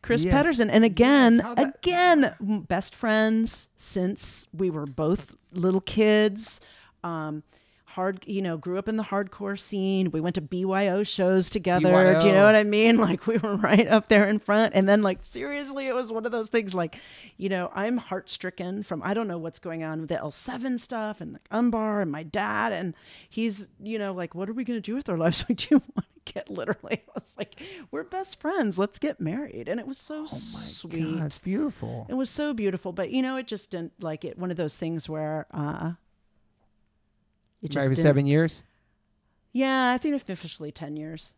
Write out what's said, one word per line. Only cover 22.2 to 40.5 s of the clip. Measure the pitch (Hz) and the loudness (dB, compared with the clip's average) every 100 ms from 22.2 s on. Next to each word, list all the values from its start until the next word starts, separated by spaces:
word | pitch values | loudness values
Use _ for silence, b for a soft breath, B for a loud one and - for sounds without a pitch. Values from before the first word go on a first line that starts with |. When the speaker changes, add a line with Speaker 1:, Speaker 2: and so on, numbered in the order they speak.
Speaker 1:
dad. | 160 214 208 214 226 | -6 -4 -2 -2 -2
And | 185 180 151 B B B | -2 -6 -8 B B B
he's, | - 226 202 196 _ | -4 -4 -4 -14 _
you | 208 220 | -10 -6
know, | 196 | -6
like, | 185 170 | -6 -8
"What | 165 196 | -8 -8
are | |
we | 226 | -6
gonna | 247 233 | -6 -6
do | 196 | -6
with | 247 285 | -6 -4
our | 170 | 0
lives?" | 160 - | 2 0
<laughs> | - | -2
Like, | 226 | -4
"Do | - | 4
you | 285 - | 4 4
wanna | - - _ | -8 -8 _
get," | - - - | -14 -12 -10
literally, | - - - - - _ | -6 -4 -6 -6 -8 _
I | |
was | - - - | -14 -14 -14
like, | - - 359 370 247 | -14 -12 -18 -18 -12
"We're | 285 | -12
best | 359 381 381 - | -8 -10 -10 -8
friends. | 302 311 220 175 | -4 -2 -2 -2
Let's | 202 - | -4 -4
get | 302 - | -8 -6
married." | 180 254 294 113 117 | -6 -6 -10 -12 -8
And | 226 | -8
it | 247 | -8
was | 269 | -14
so | - 302 311 | -12 -12 -12
Speaker 2:
Oh | - - | -12 -12
my | - | -14
Speaker 1:
sweet. | - - 170 160 156 170 | -14 -16 -10 -6 -4 -4
Speaker 2:
God, | |
it's | 151 - | -6 -8
beautiful. | 180 196 294 - 113 117 110 | -6 -4 -4 -8 -10 -10 -8
Speaker 1:
It | |
was | 254 262 | -6 -6
so | - 294 | -4 -6
beautiful. | 233 202 185 190 | -2 -4 -4 -8
But, | 175 180 | -8 -4
you | 254 | -2
know, | 262 | -2
it | 262 254 | -6 -8
just | 208 - | -12 -10
didn't, | 175 170 _ | -10 -10 _
like, | 165 156 | -10 -8
it, | 151 - | -10 -8
one | 180 | -8
of | |
those | 175 156 - | -4 -6 -4
things | 165 165 160 | -6 -6 -6
where, | 156 151 156 - | -6 -6 -6 -8
uh, | - 147 - 160 170 _ _ _ _ _ _ _ _ _ _ _ _ _ _ _ _ | -8 -6 -6 -8 -10 _ _ _ _ _ _ _ _ _ _ _ _ _ _ _ _
it | 151 | -6
just | |
Speaker 2:
Married | 143 135 | 0 0
for | |
Speaker 1:
didn't | 131 | 4
Speaker 2:
seven | 160 139 139 | 4 4 4
years? | 147 165 - _ _ _ _ _ _ _ _ _ | 2 0 -4 _ _ _ _ _ _ _ _ _
Speaker 1:
Yeah, | 240 269 262 254 | -2 0 2 2
I | 247 | 0
think | 311 | -2
officially | 277 - 180 165 | -4 -6 -12 -12